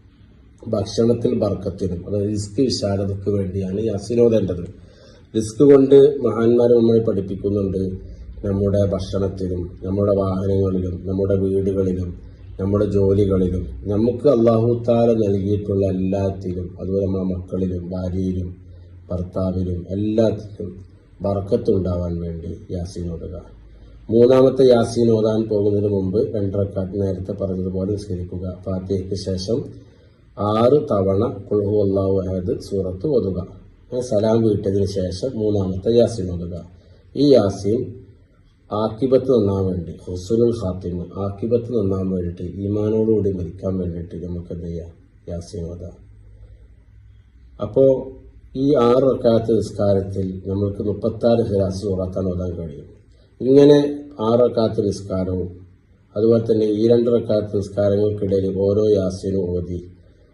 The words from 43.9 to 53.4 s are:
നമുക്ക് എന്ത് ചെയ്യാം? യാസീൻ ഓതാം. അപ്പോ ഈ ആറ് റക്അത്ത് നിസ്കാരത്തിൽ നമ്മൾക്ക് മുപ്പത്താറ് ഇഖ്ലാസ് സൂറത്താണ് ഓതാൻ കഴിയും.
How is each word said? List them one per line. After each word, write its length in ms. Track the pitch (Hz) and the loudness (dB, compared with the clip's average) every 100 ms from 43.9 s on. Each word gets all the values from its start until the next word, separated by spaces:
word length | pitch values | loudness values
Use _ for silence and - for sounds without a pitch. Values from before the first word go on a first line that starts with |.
| 85 85 87 87 | -8 -10 -12 -10
നമുക്ക് 260 | 87 - | -10 -10
എന്ത് 140 | 87 87 | -12 -10
ചെയ്യാം? 260 | 82 80 - _ _ - | -10 -12 -18 _ _ -12
യാസീൻ 360 | 87 - 92 | -12 -10 -10
ഓതാം. 320 | 82 87 92 - - - - - - - - - - - - - _ - - - | -10 -12 -14 -18 -20 -20 -20 -20 -20 -20 -20 -20 -20 -20 -20 -20 _ -20 -20 -10
അപ്പോ 500 | 107 135 135 131 - - - - - 131 | -2 4 4 4 -4 -16 -20 -20 -12 -4
ഈ 180 | 139 | 2
ആറ് 280 | 143 120 127 | 4 6 6
റക്അത്ത് 540 | 135 113 117 113 117 110 | 4 2 2 2 2 0
നിസ്കാരത്തിൽ 840 | 95 - 101 95 92 98 95 92 95 | 0 -2 2 2 0 -4 -6 -6 -4
നമ്മൾക്ക് 360 | 98 101 101 | -2 -2 -2
മുപ്പത്താറ് 580 | 104 98 117 - 120 117 | -4 -2 -4 0 2 4
ഇഖ്ലാസ് 420 | 98 101 95 95 | 2 0 0 -2
സൂറത്താണ് 460 | 104 92 90 98 95 | -4 -2 -4 -4 -4
ഓതാൻ 220 | 87 90 85 | -2 -6 -6
കഴിയും. 300 | 80 71 90 - - _ _ - | -10 -12 -18 -20 -20 _ _ -4